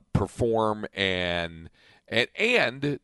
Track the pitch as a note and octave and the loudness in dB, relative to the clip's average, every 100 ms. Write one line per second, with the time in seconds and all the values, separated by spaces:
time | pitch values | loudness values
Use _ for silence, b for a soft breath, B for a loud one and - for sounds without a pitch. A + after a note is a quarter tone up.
0 | - - F#2+ - A#2+ A2+ A2 G#2+ G#2+ - | -2 -2 -2 0 2 2 2 0 -6 -2
1 | F#2+ F2+ F2+ F2 E2+ E2 D#2+ b b b | 0 0 0 -2 -4 -8 -16 b b b
2 | b A2 A#2+ - A3 A#3+ B2+ C3 C#3+ C#3 | b -2 0 0 2 2 2 0 -4 -4